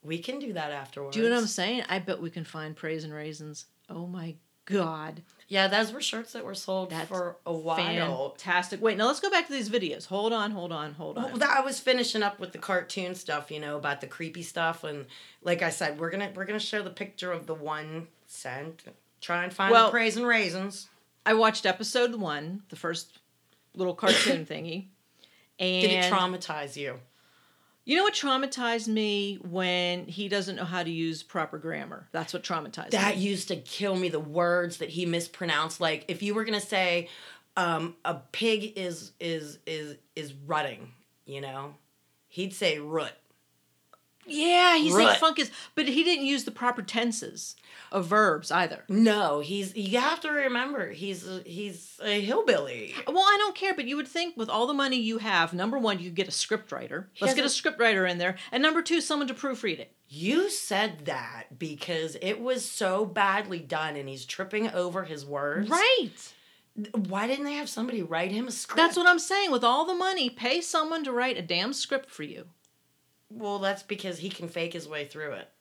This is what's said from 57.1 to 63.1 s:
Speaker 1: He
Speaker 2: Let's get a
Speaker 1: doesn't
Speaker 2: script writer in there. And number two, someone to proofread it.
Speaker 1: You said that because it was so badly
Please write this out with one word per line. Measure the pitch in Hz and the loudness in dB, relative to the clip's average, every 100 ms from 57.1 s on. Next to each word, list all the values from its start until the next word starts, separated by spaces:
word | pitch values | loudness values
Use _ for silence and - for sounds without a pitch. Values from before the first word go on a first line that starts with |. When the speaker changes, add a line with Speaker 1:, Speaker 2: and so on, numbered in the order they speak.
Speaker 1:
He | - | 0
Speaker 2:
Let's | 202 | 2
get | 262 | 4
a | |
Speaker 1:
doesn't | 285 - | 2 2
Speaker 2:
script | - 302 | 0 4
writer | 233 202 185 | 4 6 2
in | 175 | 2
there. | 175 185 - | 0 -2 -4
And | 254 | 2
number | 302 320 | 4 4
two, | 330 330 | 2 0
someone | - 302 277 | 2 0 0
to | |
proofread | 262 277 247 214 160 | -4 -4 -2 -4 -4
it. | - _ _ | -8 _ _
Speaker 1:
You | 143 175 302 403 | -6 2 2 2
said | 415 - 196 220 160 | 0 -2 0 0 -2
that | 147 135 120 120 113 127 | -6 -6 -6 -12 -16 -8
because | 160 143 - 165 160 156 | -8 -8 -4 -2 -2 -4
it | 185 214 | -4 -2
was | 240 254 | 0 -2
so | - - 196 190 | -2 -2 0 2
badly | 208 | 0